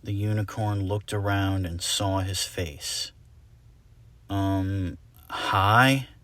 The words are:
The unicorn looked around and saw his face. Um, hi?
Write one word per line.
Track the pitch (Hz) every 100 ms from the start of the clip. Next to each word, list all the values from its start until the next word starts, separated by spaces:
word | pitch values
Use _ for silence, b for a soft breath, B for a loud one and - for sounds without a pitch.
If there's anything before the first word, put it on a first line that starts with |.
The | 104
unicorn | 101 104 107 101 - 107 101
looked | 95 104 -
around | 104 101 98 98 95
and | 90 87
saw | - - 101 95
his | 95 92
face. | - - 82 69 - - - - - - - - - - - - - - -
Um, | 98 95 95 95 98 90 73 - - -
hi? | - - 98 98 113 131 135 131 -